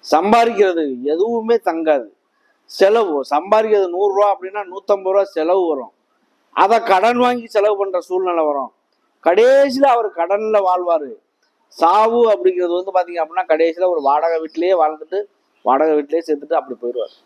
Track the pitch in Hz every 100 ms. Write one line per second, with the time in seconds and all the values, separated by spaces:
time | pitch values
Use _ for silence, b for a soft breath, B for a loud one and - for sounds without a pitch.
0 | - 147 190 233 233 202 196 170 151 127
1 | 131 160 214 233 220 233 190 165 160 143
2 | 110 _ _ _ _ _ _ - 190 226
3 | 208 147 131 147 185 214 220 208 190 175
4 | 202 196 208 190 185 208 190 185 - 196
5 | 190 196 196 170 156 190 175 147 113 _
6 | _ _ _ _ _ - 190 226 - 185
7 | 214 247 247 247 226 214 202 202 196 185
8 | 170 185 185 170 156 143 123 _ _ _
9 | _ _ 160 180 240 269 277 262 277 240
10 | 214 165 170 202 220 214 190 180 180 165
11 | 139 110 _ _ _ _ _ - 165 196
12 | 220 240 226 202 185 180 175 175 185 185
13 | 175 175 156 175 180 156 165 165 185 170
14 | 151 147 160 165 160 165 175 185 156 156
15 | 156 190 208 _ _ _ 113 131 156 151
16 | 143 160 165 151 147 160 135 120 120 123
17 | 110 _